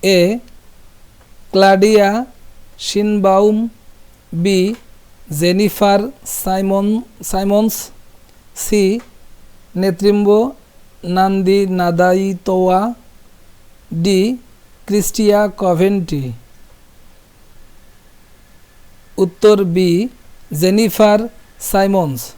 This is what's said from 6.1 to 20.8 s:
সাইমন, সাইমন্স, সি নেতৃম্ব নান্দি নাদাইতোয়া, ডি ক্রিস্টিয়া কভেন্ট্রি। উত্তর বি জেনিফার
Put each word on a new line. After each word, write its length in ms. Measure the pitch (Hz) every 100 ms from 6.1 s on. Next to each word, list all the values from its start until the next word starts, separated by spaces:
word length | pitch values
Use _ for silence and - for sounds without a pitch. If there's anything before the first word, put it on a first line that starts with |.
| - -
সাইমন, 760 | - - 190 196 196 202 220 247 -
সাইমন্স, 680 | 185 190 196 202 220 - - - - - - - - -
সি 440 | - 208 190 220 - - - - - - - 180
নেতৃম্ব 760 | 190 175 196 208 208 208 247 277 _ - - -
নান্দি 600 | 175 180 190 196 185 196 196
নাদাইতোয়া, 1300 | 185 175 170 180 185 190 185 - 185 185 185 214 240 - - - - - - - - - 160
ডি 340 | 170 190 208 247 - - - - -
ক্রিস্টিয়া 640 | 202 196 - 208 202 208 190
কভেন্ট্রি। 760 | 190 165 190 202 170 147 127 117 - - - - _ - - - _ _ - - - - - - - - - - - - - - - - - -
উত্তর 480 | 190 - 214 208
বি 440 | 190 175 180 170 240 - - - - 151
জেনিফার 580 | 180 202